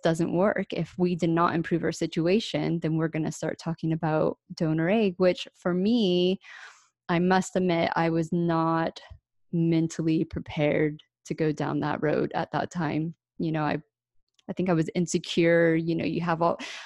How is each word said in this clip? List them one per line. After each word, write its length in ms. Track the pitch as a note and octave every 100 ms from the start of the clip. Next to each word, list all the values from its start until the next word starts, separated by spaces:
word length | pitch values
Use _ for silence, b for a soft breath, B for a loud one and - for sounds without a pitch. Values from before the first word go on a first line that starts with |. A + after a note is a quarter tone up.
doesn't 300 | E3 E3 -
work, 340 | E3+ G3+ - G3
if 220 | - D#3+ -
we 180 | F3+ F3
did 140 | E3+
not 260 | E3 F3 E3
improve 280 | - E3
our 100 | D#3+
situation, 840 | - E3 E3+ E3 G#3 - D3 D#3 E3
then 160 | D#3 D#3+
we're 100 | D#3+
gonna 240 | D#3 D#3
start 260 | - D#3+ -
talking 360 | E3 E3 D#3+
about 440 | D#3+ D#3+ D#3 D#3+ - -
donor 360 | F3 D#3+ D#3 E3
egg," 260 | A3+ G3+ F3
which 300 | F3+ F3 - _
for 180 | F#3
me, 640 | F3+ G3+ A#3+ F#3+ F3+ F3+ F#3+ B B B B B _ -
I 80 | E3+
must 380 | F3+ F#3 - F#3
admit, 340 | F#3 E3 - -
I 140 | E3
was 220 | E3 D#3+
not 680 | F3 E3+ E3 E3 E3 E3 - - - _ _ -
mentally 760 | E3+ E3 E3 D#3+ - D#3+ D#3+ D#3+
prepared 760 | D#3+ - D#3+ D3 D3+ D3+ D3+ _ _ -
to 80 |
go 180 | D#3+ D#3
down 280 | D3+ C#3 D3
that 240 | D3+ -
road 280 | D3+ C#3+ D3 -
at 160 | -
that 180 | D3+ D3
time. 460 | F3 D3 D3+ E3 - _ -
You 140 | E3+
know, 100 | D#3
I, 180 | D3 D#3 - _ _ _ _ _ -
I 40 |
think 160 | F3+ F#3
I 40 |
was 160 | D#3+ D#3+
insecure. 800 | - E3+ F3 - - E3+ E3+ E3 E3
You 200 | E3 E3
know, 100 | D#3+
you 160 | E3
have 200 | E3+ D#3+
all, 160 | E3 - B B